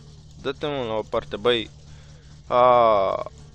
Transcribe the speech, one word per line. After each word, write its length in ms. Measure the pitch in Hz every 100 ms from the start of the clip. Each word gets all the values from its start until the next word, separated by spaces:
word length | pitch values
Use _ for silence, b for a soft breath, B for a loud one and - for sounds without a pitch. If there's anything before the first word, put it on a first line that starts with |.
| - - - -
dă-te, 240 | 127 139 151
mă, 180 | 143 120
la 60 |
o 80 | 110 107
parte, 280 | 113 - 104
băi. 320 | 113 120 101 - B B B B B B -
A, 840 | 123 127 123 117 104 95 - - - -